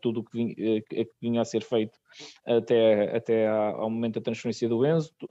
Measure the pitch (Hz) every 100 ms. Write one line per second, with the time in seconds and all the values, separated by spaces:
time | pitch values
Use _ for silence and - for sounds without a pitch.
0 | 117 113 110 117 117 113 110 110 - -
1 | 110 _ 120 117 113 113 - 117 110 _
2 | _ - - - - 117 117 117 110 104
3 | 104 113 - 113 107 107 104 85 110 113
4 | 117 113 120 113 120 107 117 117 139 165
5 | 151 _ -